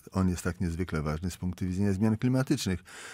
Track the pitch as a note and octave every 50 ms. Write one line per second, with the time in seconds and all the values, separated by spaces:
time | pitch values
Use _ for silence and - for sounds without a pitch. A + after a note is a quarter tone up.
0 | - - - F#2+ F#2 F#2 F2+ E2 - F#2 E2+ - G2 E2+ E2 E2 F#2 E2 - D#2
1 | D2 D#2 D2+ D#2 F2+ F#2 - - - F#2 F2+ - G2 F2+ F2+ F#2 G#2 G2+ G2 F#2+
2 | G#2+ A2 A2 G#2+ - B2 B2+ C3 C3 - D3+ - - G2+ F#2 F2 - - - -
3 | - -